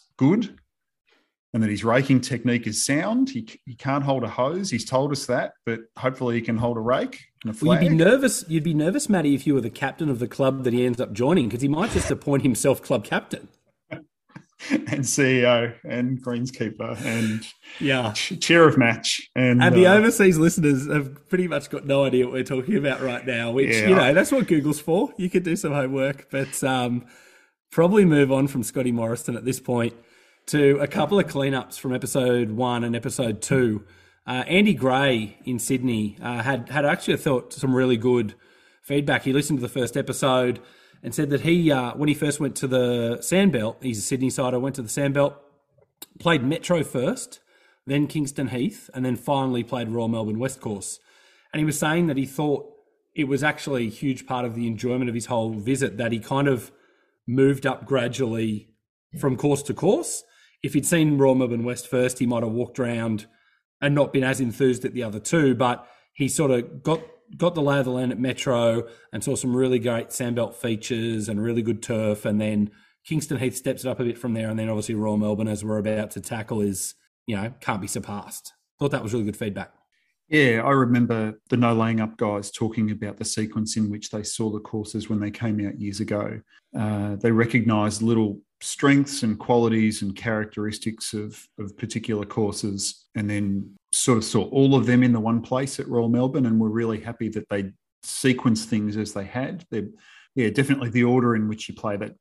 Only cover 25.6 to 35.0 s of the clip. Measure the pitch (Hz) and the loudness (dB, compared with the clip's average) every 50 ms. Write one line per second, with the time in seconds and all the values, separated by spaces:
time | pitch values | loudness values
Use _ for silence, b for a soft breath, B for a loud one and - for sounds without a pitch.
25.6 | - 147 143 143 131 131 135 135 135 139 139 - - _ - 135 135 139 - - | -2 -2 -2 -2 -2 -2 -2 0 0 -2 -2 -6 -8 _ -4 -4 -4 -4 -4 -2
26.6 | 143 131 131 127 123 120 123 120 - b b b b b b b b b b _ | -2 0 0 0 0 0 -2 -4 -6 b b b b b b b b b b _
27.6 | _ _ - 165 165 180 214 214 196 170 151 143 143 131 135 135 139 139 - 123 | _ _ 2 4 4 6 6 6 6 8 8 6 6 6 4 4 2 2 0 -2
28.6 | 104 - - 139 127 123 120 117 113 113 120 - - - 120 113 113 127 131 - | -4 -2 -2 -2 0 0 0 0 0 -2 -4 -4 -6 -6 -8 -4 -4 -4 -4 -4
29.6 | - - 123 120 117 120 - b b b b b b b b b b - 156 147 | -4 -2 0 0 0 -2 -4 b b b b b b b b b b -2 2 6
30.6 | 143 139 143 139 143 139 156 165 151 147 202 196 160 156 - 139 135 139 135 127 | 6 6 6 4 2 0 0 0 0 4 4 2 2 2 0 -2 0 0 0 -2
31.6 | - - - - - 131 127 123 139 117 - 143 127 127 123 120 120 107 107 117 | -4 -6 -10 -8 -4 -4 -4 -4 -4 -2 0 2 2 4 4 2 2 0 0 0
32.6 | 127 123 120 117 117 117 117 117 - 135 - - 127 113 107 104 - - 135 131 | 0 0 0 0 -2 -2 -2 -4 -4 -4 -4 -2 -2 -2 -4 -4 -2 0 2 4
33.6 | 123 113 107 98 b b b b b b b b b 110 127 127 127 135 165 196 | 4 2 2 -2 b b b b b b b b b -6 -6 -6 -2 2 4 4
34.6 | 208 220 160 113 123 135 131 135 | 4 4 2 2 2 2 2 4